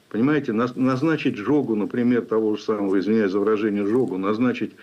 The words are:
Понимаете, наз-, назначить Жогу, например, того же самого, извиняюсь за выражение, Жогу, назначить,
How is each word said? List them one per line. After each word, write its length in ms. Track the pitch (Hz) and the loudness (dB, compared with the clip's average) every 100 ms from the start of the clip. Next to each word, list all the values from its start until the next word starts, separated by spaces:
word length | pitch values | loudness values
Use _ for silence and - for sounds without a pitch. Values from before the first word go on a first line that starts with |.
| - | -8
Понимаете, 440 | 104 131 151 143 | 0 2 2 0
наз-, 240 | 110 123 123 | -2 -2 0
назначить 600 | 127 131 160 156 135 - | 0 0 0 0 -2 -2
Жогу, 400 | 120 147 117 107 | 0 0 0 -2
например, 460 | 98 120 120 123 | -2 0 2 2
того 340 | - 110 110 104 | 0 0 0 -2
же 60 | |
самого, 360 | - 104 101 95 | -2 -2 0 0
извиняюсь 320 | 90 113 101 | 2 2 2
за 80 | 101 | 0
выражение, 480 | 101 107 107 101 101 | 0 0 0 0 0
Жогу, 320 | 123 113 92 | 0 0 -2
назначить, 540 | 95 107 127 117 - - | -2 0 0 0 -6 -8